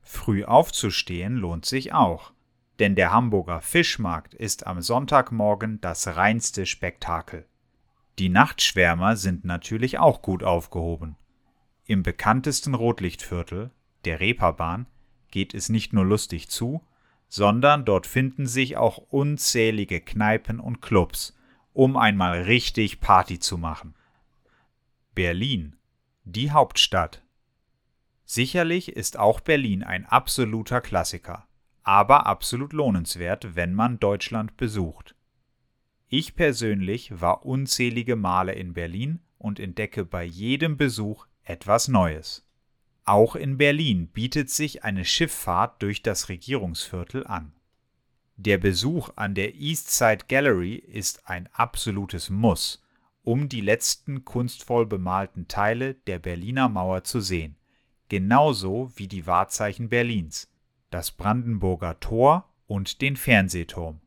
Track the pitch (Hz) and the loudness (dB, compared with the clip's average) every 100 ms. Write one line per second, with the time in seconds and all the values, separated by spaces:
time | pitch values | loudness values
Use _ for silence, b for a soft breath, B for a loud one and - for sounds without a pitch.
0 | - - - 101 104 123 156 - 107 - | -12 -6 -2 -2 6 6 6 -2 -2 -4
1 | - 87 95 123 90 85 - 131 131 156 | -4 -6 -4 -4 -4 -4 -4 -4 0 4
2 | 101 82 - _ _ _ _ - 104 98 | 4 2 -10 _ _ _ _ 0 4 6
3 | 87 110 123 104 85 85 - 175 165 - | 6 6 4 0 0 -6 0 2 2 -2
4 | 101 80 - - 107 - - 90 82 117 | -4 -4 -8 -10 -6 -6 -6 -6 0 0
5 | 143 147 - 113 107 104 110 107 90 80 | 4 2 2 2 2 2 -2 -6 -6 -4
6 | - 82 101 113 - - 92 - 90 - | -4 2 4 4 -2 -4 -6 -6 -8 -8
7 | - 82 - 80 - _ _ _ _ _ | -6 -6 -6 -16 -18 _ _ _ _ _
8 | _ - 92 92 147 - - 98 87 85 | _ -4 2 4 4 2 0 4 4 4
9 | 95 110 95 87 90 87 - 110 127 - | 2 0 -2 -4 -4 -6 -6 -4 -4 4
10 | 160 - - 90 95 87 - 87 82 82 | 4 4 -4 -2 2 0 -2 -6 -4 -6
11 | 80 76 _ _ _ _ _ _ - 104 | -10 -14 _ _ _ _ _ _ 0 0
12 | 90 - 104 127 139 135 147 123 117 113 | 0 0 2 2 2 -4 -2 0 0 0
13 | 90 - - 87 82 87 120 _ _ _ | -4 -6 -8 -8 -6 -8 -10 _ _ _
14 | - 78 95 - 90 80 82 92 123 _ | -6 0 0 2 0 0 -4 -4 -8 _
15 | _ _ _ 95 95 101 - 110 - 107 | _ _ _ -4 -4 -6 -2 -2 0 2
16 | 92 107 - 85 - - 82 156 _ _ | 4 2 0 -10 -8 -6 -6 -6 _ _
17 | _ _ _ - 104 113 139 147 113 95 | _ _ _ 2 4 6 4 4 4 2
18 | - 127 131 - 131 123 131 - 117 - | 2 -2 -2 -2 -2 0 -2 2 0 0
19 | _ 139 147 147 - 120 113 107 98 85 | _ 0 0 0 0 2 2 2 -2 -6
20 | - 104 107 110 - 113 - 120 - 104 | -4 0 2 2 -2 -8 -8 -10 2 4
21 | 85 - - b b b b - 131 135 | 4 -4 -12 b b b b 4 4 6
22 | 113 101 90 87 90 120 - - 107 - | 4 4 2 0 2 2 2 0 -2 -2
23 | - 92 90 87 - 87 82 78 80 - | 6 6 6 -4 -4 -4 -6 -8 -14 -20
24 | _ _ _ _ _ _ _ _ _ _ | _ _ _ _ _ _ _ _ _ _
25 | _ - 87 87 127 113 76 73 _ _ | _ -2 0 0 -2 -4 -6 -14 _ _
26 | _ _ - 101 143 151 131 - - 95 | _ _ -12 -6 2 4 4 2 2 2
27 | 78 - _ _ _ _ _ _ _ _ | -2 -8 _ _ _ _ _ _ _ _
28 | _ _ - - 131 180 165 180 - - | _ _ -6 -2 0 2 0 0 -4 -8
29 | - - 104 107 - 151 127 95 92 92 | -8 2 4 4 2 0 2 -2 -4 -8
30 | - 123 - - 113 110 107 123 - 92 | 2 2 2 -2 -2 -2 -2 -4 0 -2
31 | 80 87 - 87 _ _ _ _ - 98 | -2 -8 -14 -16 _ _ _ _ 6 6
32 | 104 139 101 98 - 120 143 156 139 95 | 8 6 6 -2 -4 -6 -4 0 2 0
33 | 82 87 87 101 92 85 87 98 120 120 | -2 -6 -4 -6 -6 -4 -2 0 0 2
34 | 101 101 - 113 107 - 123 107 85 - | 0 0 -4 -6 -6 -6 -4 -2 -4 -6
35 | - _ _ _ _ _ _ _ _ _ | -20 _ _ _ _ _ _ _ _ _
36 | _ 131 165 - 160 113 113 101 92 117 | _ -4 -4 0 0 2 -2 0 -2 -4
37 | - 90 87 92 - 131 135 - 123 117 | -8 -2 0 0 -2 -4 -2 0 0 0
38 | 117 117 95 90 92 104 90 85 85 92 | -2 -2 0 0 0 -4 -8 -8 -8 -6
39 | 135 165 _ _ 107 101 98 85 107 - | -6 -8 _ _ -8 -8 -8 -6 -6 -6
40 | 87 90 87 85 110 139 160 143 143 110 | -6 -8 -8 -8 -4 0 0 0 0 0
41 | 104 107 - _ - 85 98 113 - 117 | -6 -8 -16 _ -14 -10 2 2 4 4
42 | 87 73 - - _ _ _ _ _ _ | 2 -2 -12 -16 _ _ _ _ _ _
43 | - 101 113 165 135 135 143 147 156 95 | 2 6 6 4 -6 2 2 4 0 0
44 | 82 - 123 151 139 - 151 - 110 98 | -2 -6 -4 -2 -2 -4 -4 -6 -6 -4
45 | 90 - 165 - - 87 113 _ 101 104 | -2 0 -2 -2 -2 0 0 _ -6 -4
46 | 113 95 - 90 - 131 92 78 - 90 | -4 -4 -6 -12 -6 -4 -4 -8 -8 -10
47 | 85 131 - 90 76 _ _ _ _ _ | -8 -10 -8 -10 -10 _ _ _ _ _
48 | _ _ _ - 101 98 98 90 123 170 | _ _ _ -6 0 2 2 0 -2 -4
49 | - - 104 98 101 151 143 160 - - | -6 -6 -4 -2 -4 -6 -6 -6 -4 2
50 | 117 107 - 131 143 95 90 113 - 110 | 2 2 0 0 2 2 -2 -6 -12 -8
51 | - - - 90 90 - 120 - 117 101 | -8 -10 -10 -10 -8 -4 -4 -2 -6 -4
52 | 98 90 - 98 113 87 - - _ _ | -6 -8 -6 0 2 2 -4 -10 _ _
53 | _ _ - 123 143 127 101 113 - - | _ _ -2 -2 -2 -4 0 2 0 -4
54 | - 135 131 123 123 - - 120 110 101 | -6 -10 -6 -4 -4 -8 -2 0 0 -2
55 | 90 92 98 - 85 - 104 117 131 131 | -2 -2 -4 -10 -8 -2 0 0 -4 -6
56 | - 90 90 87 98 127 127 101 92 92 | -8 -8 -6 -8 -6 0 0 0 -2 -4
57 | - 123 95 87 78 71 _ _ _ _ | -4 -6 -2 -4 -6 -14 _ _ _ _
58 | _ 101 95 127 151 113 95 107 127 120 | _ -2 2 4 4 0 -4 -4 -6 -12
59 | 98 98 85 87 98 - 107 98 117 120 | -12 -10 0 0 0 -4 -6 -6 -4 -2
60 | 120 110 78 - - _ _ _ _ 90 | 0 -4 -6 -12 -16 _ _ _ _ -10
61 | - - 95 120 120 107 95 87 87 82 | -10 -6 -2 0 -2 -2 0 -2 -4 -6
62 | - 113 135 170 - _ _ 101 95 - | -4 4 4 4 -2 _ _ -6 -6 -4
63 | 151 135 - 110 95 87 82 - 82 78 | -4 -2 4 4 4 -2 -8 -8 -10 -12